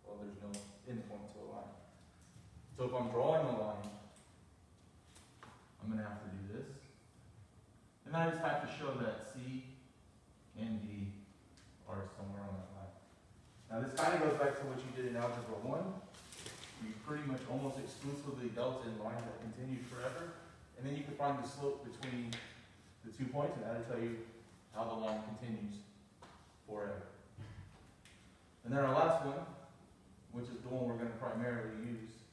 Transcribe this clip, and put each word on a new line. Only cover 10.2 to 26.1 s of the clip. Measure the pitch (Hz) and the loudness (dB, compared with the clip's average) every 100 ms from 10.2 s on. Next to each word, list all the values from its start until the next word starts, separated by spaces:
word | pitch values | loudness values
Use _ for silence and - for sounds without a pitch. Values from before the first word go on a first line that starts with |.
| - - - 107 | -20 -20 -16 -4
and | 113 107 | 0 0
D | 101 101 98 - - - - - - - - | -2 -2 -2 -4 -14 -20 -20 -20 -20 -16 -6
are | 98 95 - | -4 -4 -6
somewhere | 98 101 | -6 -4
on | 101 92 | -4 -4
that | 92 95 | -6 -10
line. | 95 - - - - - - - - | -10 -12 -20 -20 -20 -20 -20 -20 -2
Now | 113 | 0
this | - - | 2 6
kinda | - 175 | 6 8
goes | 151 143 | 8 8
back | 139 - | 6 4
to | 135 | 0
what | 127 | -2
you | 127 127 | -2 0
did | 123 | 0
in | 117 | 4
Algebra | 120 120 110 104 | 2 2 -2 -2
one. | 123 156 190 - - - - - - - - - | 0 2 0 -2 -8 -16 -14 -10 -10 -10 -12 -8
You | 113 107 - | -6 -6 -2
pretty | 147 143 | -2 0
much | 127 - | 0 0
almost | 135 139 135 | 0 0 -2
exclusively | 135 - 139 143 143 127 117 | -4 -4 -4 -2 -4 -2 0
dealt | 117 127 127 113 | 2 2 2 -2
in | 107 | -2
lines | 110 117 | -2 -2
that | 113 - | -4 -6
continued | 113 123 131 123 - | -6 -4 -2 -2 -4
forever. | 123 131 165 170 - - - - - | -2 -2 -2 -6 -8 -14 -18 -18 -6
And | 135 | -2
then | 147 | -2
you | |
can | 143 | -4
find | - 143 131 | 4 4 4
the | 120 | 0
slope | 139 139 139 | 0 0 0
between | 117 117 131 123 117 120 - - - - - - | -6 -6 -2 -2 -2 -4 -8 -14 -18 -20 -20 -14
the | 113 | -14
two | 104 123 | -4 0
points, | 143 147 113 | 2 2 2
and | 107 | -2
that'll | 117 | -2
tell | 117 117 | 0 0
you | 117 113 - - - - - | 0 -2 -6 -12 -18 -20 -8
how | 113 | -2
the | 113 | 0
line | 113 110 107 107 | 0 0 0 -2
continues | 110 120 104 104 - - - - | -6 -4 -2 -4 -6 -12 -18 -20